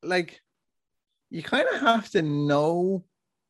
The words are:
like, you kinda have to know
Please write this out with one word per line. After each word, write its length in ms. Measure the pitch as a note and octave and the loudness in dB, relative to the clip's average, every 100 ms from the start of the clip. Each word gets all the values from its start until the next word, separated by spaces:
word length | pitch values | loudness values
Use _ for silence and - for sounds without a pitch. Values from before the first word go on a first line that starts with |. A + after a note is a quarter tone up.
like, 400 | E3+ F3+ E3+ - _ _ _ _ _ _ _ _ _ | -4 -2 -2 -10 _ _ _ _ _ _ _ _ _
you 120 | E3 | -12
kinda 340 | - C4 C4 G4+ | -2 0 0 0
have 300 | C4+ A3+ - | 2 2 0
to 100 | - | 0
know 840 | D#3 D3 D3 C#3+ D3+ F3 F#3 F#3+ - _ _ _ | 0 0 2 2 2 0 0 -2 -8 _ _ _